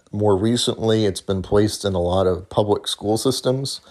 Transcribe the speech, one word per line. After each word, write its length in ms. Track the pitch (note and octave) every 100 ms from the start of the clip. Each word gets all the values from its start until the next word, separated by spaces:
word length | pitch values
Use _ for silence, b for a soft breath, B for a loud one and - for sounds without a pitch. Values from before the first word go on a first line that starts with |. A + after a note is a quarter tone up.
| _
more 240 | G#2 G#2 F#2+
recently, 720 | A2 A#2+ - - A2+ A2 G#2
it's 160 | F2
been 200 | - F#2+
placed 420 | F2 G#2 G#2+ -
in 100 | G2+
a 60 | F#2
lot 260 | F2 F#2 F#2
of 220 | F2 F#2
public 360 | - G2+ G2+ -
school 300 | - G2+ A2
systems 640 | C3+ B2+ B2+ C3 C3+ - B